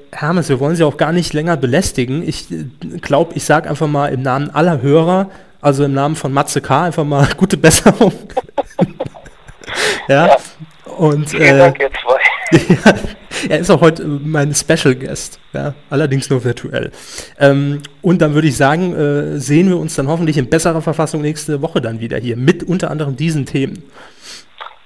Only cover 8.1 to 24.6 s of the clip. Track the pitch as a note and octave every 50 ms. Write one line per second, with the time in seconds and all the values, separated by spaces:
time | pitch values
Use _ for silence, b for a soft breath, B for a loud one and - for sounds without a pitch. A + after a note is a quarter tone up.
8.1 | - - - - - C5 - - - - - - - - - - E3 - - -
9.1 | - - - - - _ - - - - - B B B B B B B B B
10.1 | C#3 C#3+ E3+ E3+ C#3 B2+ - - - - D#3+ - - - - - - - E3 D3+
11.1 | D3 D3 D3+ - - D3 D#3 C#3+ C#3 C3+ C3 C3+ C#3 - C#3 C3 - - - A#2+
12.1 | - - - - - - - - E3 - - - F3 - - A3 - G2+ - -
13.1 | - - - - B B B B D3+ D#3 F3 F#3+ F#3 C3+ E3 D#3+ D#3+ E3 D#3+ D#3
14.1 | C#3+ C#3+ D3 D#3 D#3 D3 C#3+ D3 C#3+ C3+ - - D#3+ D#3+ - C#3 B2+ B2+ C3+ -
15.1 | - - - - - - - _ - C3+ C#3 D3 C#3 - - - C#3+ C#3 D#3+ C#3+
16.1 | C3+ C3+ - - C#3 B2 A#2 B2 A#2 - - - - B2 - - - B B B
17.1 | B B B B B B C#3+ C#3 C#3 C#3 C#3+ C#3+ C#3+ C#3+ D3 - - - - -
18.1 | - - D#3+ D3+ D3 D3+ D#3+ D3+ A#2+ - C#3 C#3 D#3 E3+ F#3 F3 E3+ - D3 D3
19.1 | C#3+ D3 D3 D3+ D3+ D3 B2 C#3+ D3 D#3+ F#3+ F#3+ F3+ E3 D#3 D#3 - - C3+ C#3
20.1 | E3 E3+ E3+ D#3 D3 D#3 B2+ - D#3+ D#3+ - F3 D#3+ D#3+ D3+ E3 D3+ - D#3 D3
21.1 | - D3+ D3 D3 D#3 D3+ - - D3+ C#3 C#3 D#3+ - - A2+ A2+ A2+ A2 A#2 A#2
22.1 | C3 B2 A2+ B2 A2+ A#2+ B2+ - - - - - E3+ F#3 E3 D#3+ D3+ D3+ D#3 C#3
23.1 | C3 B2+ D#3 E3 D#3+ D3 C3 - - C#3 C3+ G#2 - F2+ - - B B B B
24.1 | B B B B B B B B _ -